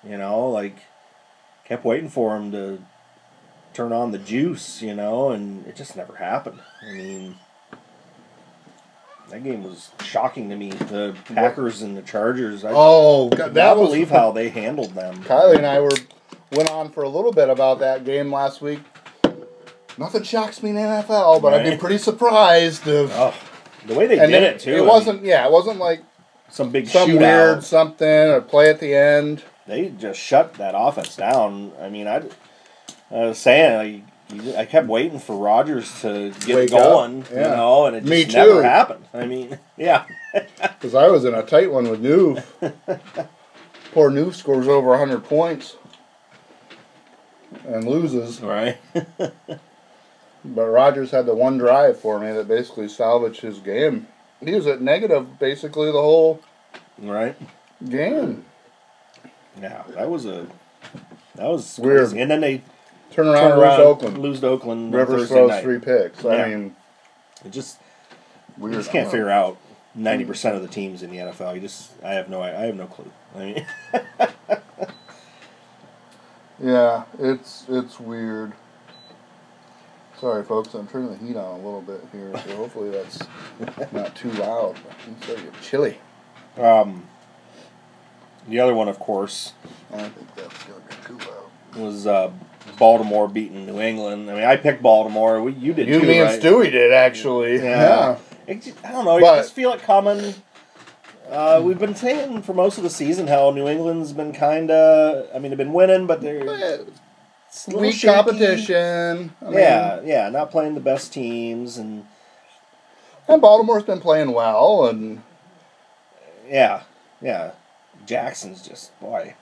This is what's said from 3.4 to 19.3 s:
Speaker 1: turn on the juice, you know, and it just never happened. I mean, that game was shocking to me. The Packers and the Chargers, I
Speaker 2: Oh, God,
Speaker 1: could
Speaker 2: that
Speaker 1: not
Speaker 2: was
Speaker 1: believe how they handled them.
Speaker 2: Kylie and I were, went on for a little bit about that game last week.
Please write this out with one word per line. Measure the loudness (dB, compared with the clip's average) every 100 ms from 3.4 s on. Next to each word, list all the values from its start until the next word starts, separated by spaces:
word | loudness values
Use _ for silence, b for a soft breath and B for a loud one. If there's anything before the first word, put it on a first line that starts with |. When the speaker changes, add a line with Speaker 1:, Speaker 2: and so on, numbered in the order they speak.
| _ _ _
Speaker 1:
turn | -10 -6
on | -4 -6
the | -8
juice, | -8 -4 -4 -6 -14 -16
you | -14
know, | -10 -6 -4 -4
and | -4 -10 -16 -18
it |
just | -20 -20 -18
never | -18 -14
happened. | -8 -8 -10 -18 -20 _ -20
I |
mean, | -18 -16 -16 -18 -20 _ _ _ -20 _ _ _ _ _ _ _ _ _ _ _ _ _ -20 _
that | -16
game | -12 -12
was | -14 -20 -20 _
shocking | -8 -4 -4 -6 -12
to | -12
me. | -12
The | -10 -10 -8 -8 -10 -8
Packers | -2 0 0 -8 -8
and | -14 -14
the |
Chargers, | -10 -4 -4 -4 -6 -8
I | -2
Speaker 2:
Oh, | 6 8 8 8 6 4
God, | 0 0
Speaker 1:
could |
Speaker 2:
that | 4 6
Speaker 1:
not | 6
Speaker 2:
was | 4
Speaker 1:
believe | 2 2
how | 2 2
they | 0 -6
handled | -6 -8 -8 -8
them. | -10 -12 -14
Speaker 2:
Kylie | -2 4 6 6
and | 4
I | 0
were, | 0 -2 -6 _ _ -20 _
went | -2 -2
on | -4 -10
for | -8
a | -6
little | -2 -2
bit | 2 2
about | 2 0 0
that | -2 -4
game | -4 -6 -4
last | -4 -6 -6
week. | -12 -12 -16 _ -20 _ -4